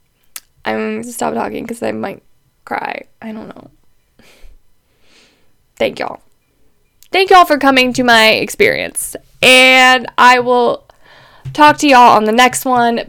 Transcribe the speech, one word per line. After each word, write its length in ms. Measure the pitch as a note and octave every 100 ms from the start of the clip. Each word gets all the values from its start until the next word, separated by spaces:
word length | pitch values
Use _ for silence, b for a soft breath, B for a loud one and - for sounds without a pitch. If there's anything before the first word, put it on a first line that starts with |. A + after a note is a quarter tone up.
| _ _ _ - _ _ A3+
I'm 360 | A3 A3 G#3+
gonna 100 | A#3+
stop 220 | A#3+ A#3
talking 320 | A3+ G#3 A3 A#3
'cause 160 | A#3
I 120 | A3
might 300 | A3 G#3+ - _ _ _ _ -
cry. 380 | - - - - _
I 100 | A3+
don't 160 | A3 G#3+
know. 240 | - - _ _ _ _ _ b b b b _ _ _ _ _ _ _ _ _ _ _ _
Thank 220 | A2+ C#2
y'all. 220 | C2 - _ _ _ _ _ _ _ _ _
Thank 160 | F4+ F#4+
y'all 160 | F#4 F4
for 120 | D4
coming 360 | C#4 C4 B3+
to 100 | B3
my 280 | B3 A3+ A3
experience, 840 | C#3 E3+ - D#3 C#2+ F2 - - - _ _
and 680 | A#3+ B3+ B3+ C4 B3+ B3+ A#3 -
I 220 | B3 B3+
will 440 | B3 B3 A#3+ - _ b b b b b C3
talk 240 | C3+ D4+ D4
to 100 | D4
y'all 300 | B3 A#3+ -
on 80 | G#3+
the 80 |
next 320 | A3+ B3+ B3 C4+
one. 360 | B3 A#3 A#3